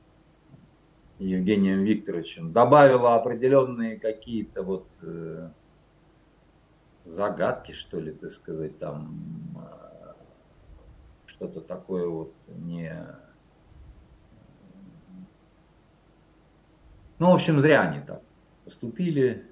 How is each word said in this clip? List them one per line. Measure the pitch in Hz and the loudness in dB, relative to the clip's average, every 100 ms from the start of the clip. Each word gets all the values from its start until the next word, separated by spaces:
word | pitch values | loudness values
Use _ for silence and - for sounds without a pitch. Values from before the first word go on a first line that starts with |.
| _ _ _ _ _ - _ _ _ _ _ - | _ _ _ _ _ -20 _ _ _ _ _ -8
Евгением | 95 92 92 101 98 98 | -2 0 2 2 2 2
Викторовичем. | 101 104 - 85 - - 82 | 0 0 -4 -8 -8 -12 0
Добавило | 113 127 147 139 127 120 117 | 4 6 8 8 8 4 4
определённые | 120 113 131 139 123 120 113 107 | 2 0 4 4 2 -2 -6 -6
какие-то | 110 110 - 113 101 101 | -6 -8 -8 -8 -8 -8
вот, | 95 95 - _ | -6 -8 -10 _
э, | 85 85 82 82 85 76 _ _ _ _ _ _ _ _ _ _ _ _ _ _ | -14 -12 -12 -12 -16 -20 _ _ _ _ _ _ _ _ _ _ _ _ _ _
загадки, | 87 82 101 - 101 - - | -14 -4 -4 -2 -2 -4 -10
что | - - 90 | -18 -12 -10
ли, | 78 | -10
так | 76 80 | -12 -16
сказать, | - - 80 78 - | -16 -12 -8 -8 -10
там, | 80 73 78 80 - - - - | -10 -10 -12 -14 -14 -14 -14 -16
э, | - - - - - - - _ _ _ - - - - - _ - | -18 -20 -20 -20 -20 -20 -20 _ _ _ -20 -20 -20 -20 -20 _ -20
что-то | - 90 85 | -12 -12 -12
такое | - 92 - 92 87 | -14 -12 -6 -4 -4
вот | 80 80 - - | -6 -10 -16 -20
не... | 87 85 85 80 82 82 - - _ _ _ _ - - - - _ _ - _ _ - 190 190 170 - 185 185 _ _ _ _ _ _ _ _ _ _ _ _ _ _ _ - - - - | -14 -10 -10 -10 -12 -16 -20 -20 _ _ _ _ -20 -20 -20 -20 _ _ -20 _ _ -20 -20 -20 -20 -20 -20 -20 _ _ _ _ _ _ _ _ _ _ _ _ _ _ _ -20 -20 -14 2
Ну, | 175 | 4
в | |
общем, | 175 - 147 | 4 4 4
зря | 147 117 | 6 6
они | 131 71 - | 4 -2 -12
так | - - _ _ _ | -18 -20 _ _ _
поступили, | - - 117 147 170 143 127 107 - | -20 -14 -10 -4 -2 2 0 0 -12